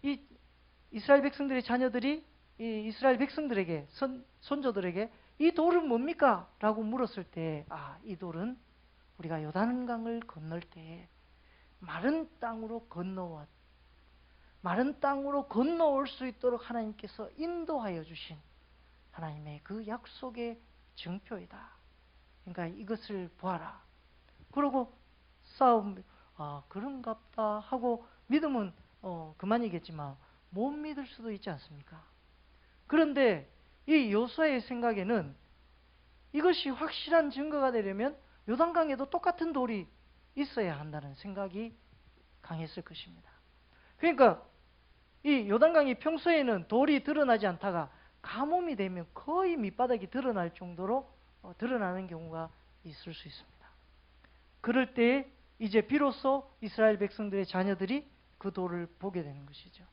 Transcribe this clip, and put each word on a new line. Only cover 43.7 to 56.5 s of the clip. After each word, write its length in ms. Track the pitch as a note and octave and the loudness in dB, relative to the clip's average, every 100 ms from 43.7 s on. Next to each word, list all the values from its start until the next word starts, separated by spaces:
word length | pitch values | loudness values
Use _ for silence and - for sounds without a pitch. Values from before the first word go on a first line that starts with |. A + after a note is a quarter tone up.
| _ - _ | _ -20 _
그러니까 460 | E4 C4+ B3+ E3 - _ _ _ _ _ _ _ | 0 8 8 8 -8 _ _ _ _ _ _ _
이 260 | C#4+ C#4 G#3 | 2 2 4
요단강이 460 | G#3+ D#4 E4 C#4 A#3+ | 6 8 8 4 0
평소에는 720 | D#4 D#4+ F4 D#4+ C4 G3+ E3 | -2 0 4 4 4 0 2
돌이 360 | A3+ D4 C#4+ | 2 4 4
드러나지 420 | C#4 D4+ C#4 A3 G3 | 2 2 4 4 2
않다가 460 | E3+ G3 E3+ D3 - - _ | 0 -2 -2 -4 -10 -20 _
가뭄이 540 | - G#3+ C#4+ F4 F4 A#3+ | -10 -4 0 0 0 -2
되면 300 | F#3+ F3+ E3+ | -4 -4 -10
거의 440 | - - E4+ F#4+ E4 | -12 -4 0 0 0
밑바닥이 500 | G#3 - B3 A#3 F#3 | -2 0 0 0 -2
드러날 460 | B3+ C4 G#3 E3+ | -4 -2 -2 -2
정도로, 560 | - F3+ F3 F#3+ B3 C4+ - _ _ | -6 -14 -8 -2 -2 -4 -20 _ _
어, 120 | F#3+ F3 | -20 -8
드러나는 500 | A#3 B3+ F#3+ F#3 F#3 | -4 -2 -2 -4 -6
경우가 420 | E3 E3 D#3+ E3 - - - | -10 -10 -8 -10 -12 -20 -20
있을 300 | E3 D3+ - | -18 -16 -14
수 140 | D#3+ D3+ | -14 -16
있습니다. 420 | - - - - - _ - _ - - - _ _ | -18 -20 -20 -20 -20 _ -20 _ -20 -20 -20 _ _
그럴 320 | - A#3+ C4 | 0 2 2
때 380 | C4 A#3 C4+ C4+ - - _ | 4 4 4 0 -14 -20 _
이제 240 | A3 G#3+ | 2 2
비로소 680 | G#3+ C#4+ C#4+ - C4 C4+ C4+ | 4 2 2 2 2 2 0